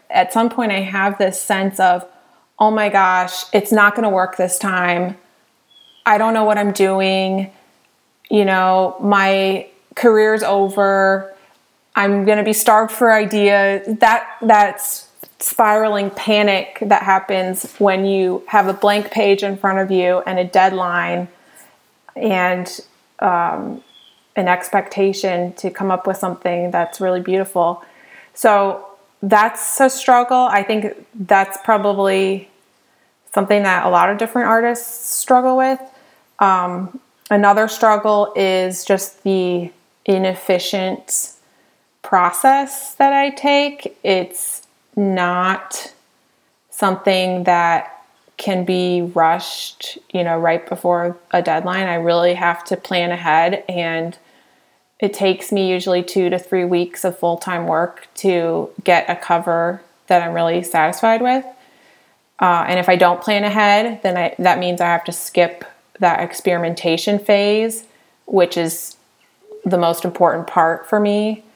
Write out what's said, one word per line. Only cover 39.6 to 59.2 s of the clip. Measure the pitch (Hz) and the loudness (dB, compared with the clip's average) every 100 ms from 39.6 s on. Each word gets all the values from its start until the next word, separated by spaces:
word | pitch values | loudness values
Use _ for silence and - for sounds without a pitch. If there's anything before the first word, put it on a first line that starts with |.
| 175 - _ _ | -6 -12 _ _
inefficient | - 190 190 185 - 180 180 202 185 - - - - - _ _ _ _ _ _ | -2 0 0 -2 -2 -2 -2 -4 -4 -6 -8 -8 -8 -12 _ _ _ _ _ _
process | - 185 175 175 269 269 277 - - - | -2 2 2 2 2 2 0 -8 -8 0
that | 277 | 2
I | 277 277 | 2 0
take. | 277 285 285 285 285 - - | -2 0 2 0 -4 -14 -8
It's | - 190 180 - - - - _ _ - | -2 -2 -2 -8 -10 -12 -16 _ _ -4
not | 202 190 175 180 185 196 - - - - _ _ _ _ _ _ _ | 0 0 0 0 0 -2 -6 -12 -14 -18 _ _ _ _ _ _ _
something | - 196 185 - 185 185 180 | -2 -2 0 0 0 0 -2
that | 180 175 170 165 - - _ _ _ - | 0 0 2 0 -4 -16 _ _ _ -12
can | - 185 | -6 -4
be | 180 185 180 180 | -2 -2 0 -2
rushed, | 170 175 160 170 - - - - - - - | -2 0 2 0 -4 -12 -14 -14 -16 -16 -8
you | 185 | -4
know, | 170 165 | -2 -2
right | 165 165 165 | 0 -2 -4
before | 180 175 175 175 175 - | -6 -2 -2 -2 -8 -4
a | 175 | -2
deadline. | 175 160 180 185 190 | 0 -2 -2 -4 -4
I | |
really | 170 170 170 175 | -2 0 2 2
have | 180 175 170 | 0 -2 -2
to | - 185 | -4 -8
plan | - 185 175 | -4 -4 -2
ahead, | 175 170 156 170 196 - | -2 0 2 2 -2 -6
and | 180 170 165 165 175 _ _ _ _ _ _ _ _ | -6 -4 -4 -6 -10 _ _ _ _ _ _ _ _
it | 202 | -6
takes | 202 196 190 - | -2 -2 -2 -2
me | 202 190 | -2 -2
usually | 185 180 180 | -2 -2 -2
two | 180 - 180 | -2 -2 0
to | 180 | -2
three | 180 190 | -2 -2
weeks | 175 175 175 - | 0 0 -2 -4
of | 185 175 | -6 -2
full-time | 175 170 - 175 170 | -4 -4 -4 -6 -2
work | 165 175 - - - | -2 -2 -6 -20 -4
to | 196 180 165 165 - - | 0 0 0 -2 -6 -6
get | - 170 - | 2 2 2
a | |
cover | 175 | -4